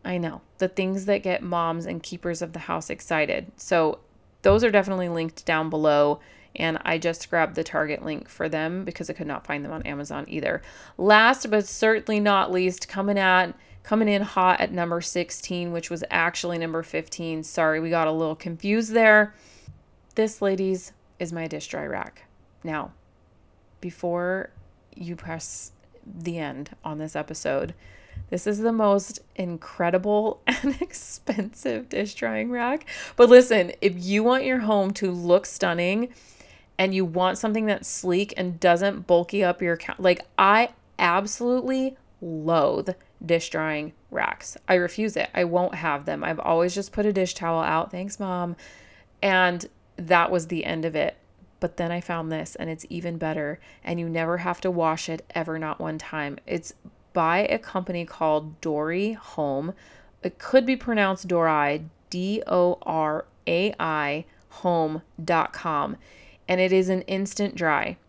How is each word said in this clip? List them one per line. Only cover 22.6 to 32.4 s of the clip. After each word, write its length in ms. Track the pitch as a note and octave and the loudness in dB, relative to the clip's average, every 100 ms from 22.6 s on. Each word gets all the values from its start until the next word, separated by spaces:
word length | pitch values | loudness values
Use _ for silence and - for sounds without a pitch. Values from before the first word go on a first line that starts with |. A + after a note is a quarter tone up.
Now, 260 | E3 D#3 - - _ _ _ _ _ _ _ _ | -8 -8 -8 -16 _ _ _ _ _ _ _ _
before 720 | F3+ - F3 F3 F3 F#3+ - - - _ _ | -14 -8 -4 -2 -2 -4 -6 -14 -20 _ _
you 200 | - E3+ | -14 -12
press 560 | E3+ E3+ E3 - - - _ _ - | -12 -10 -10 -10 -12 -14 _ _ -20
the 340 | - F3 E3+ E3+ | -20 -10 -8 -6
end 380 | D3 C3+ D3 - | -8 -8 -14 -12
on 140 | D#3+ D3+ | -10 -8
this 180 | D#3 - | -6 -8
episode, 560 | D3+ D#3+ - C3+ D#3+ - - - - - - | -8 -6 -2 -2 -4 -10 -20 -20 -18 -16 -6
this 180 | F3+ G#3 | -4 -2
is 120 | G#3 | 0
the 140 | A3+ | 0
most 480 | A3+ G#3 G3+ G3 - _ - | 2 4 4 0 -14 _ -8
incredible 1040 | F3+ E3 - - F3 F#3 G3+ G#3 G#3+ - | -6 -6 -10 -2 2 2 2 2 2 -2
<laughs> 40 | - | -2
and 340 | B3 C#4 C4 | 0 -2 -4
expensive 1040 | F4+ - - - - G#3 G3+ - C4+ A2 B3 | -6 -8 -10 -8 -4 -4 -6 -6 -4 -4 -4
dish 260 | - G#3 | -4 -4
drying 360 | - A3+ A3 | -4 -4 -2